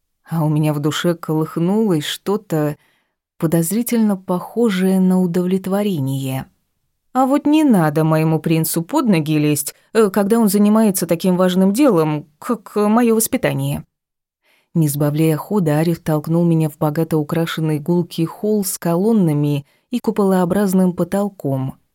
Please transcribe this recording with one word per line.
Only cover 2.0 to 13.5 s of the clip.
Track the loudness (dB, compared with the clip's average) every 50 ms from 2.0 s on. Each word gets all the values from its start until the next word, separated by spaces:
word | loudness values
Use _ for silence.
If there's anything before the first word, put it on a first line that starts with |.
| -2
что-то | -6 -10 -8 -4 -4 -4 -4 -4 _ -4 -2 -2 -2 -4 -8 _ _ _ _ _ _ _ _ _ _ _
подозрительно | _ -2 0 0 0 0 0 -2 -4 -2 -2 0 0 2 0 0
похожее | -2 -4 -4 -6 -6 -6 -6 -2 0 0 0 0 0 0 2 2 2
на | 4 4 2 2
удовлетворение. | 0 0 0 -2 0 0 -2 -2 -2 -2 -2 -2 -2 -2 -2 -2 -4 -4 -4 -6 -6 -6 -6 -8 -10 -12 _ _ _ _ _ _ _ _ _ _ _ _
«А | _ 0 2
вот | 2 0 0 2
не | 2 2 4 4
надо | 4 4 4 2 2 0 0
моему | 2 2 2 2 2 0 0 -2
принцу | 0 -2 -2 0 -2 -2 -4 -6
под | -6 -2 -2 0 2 2
ноги | 2 2 0 0 0 0
лезть, | 0 0 0 -2 -4 -10 -12 _ _ _
э, | 0 2 2 2
когда | 2 0 0 2 2 2
он | 2 2
занимается | 4 4 4 4 4 4 4 2 2 0 -2
таким | -2 -2 0 0 0 2
важным | 2 2 2 2 2 2 2 2
делом, | 4 4 4 4 4 2 0 -2 -4 -6 -12 _ _
как, | -6 -6 -6 -6 -8 -6 -4
э, | -2 0 2
мое | 2 2 2 2 2
воспитание». | 0 0 -2 -2 -2 -2 -2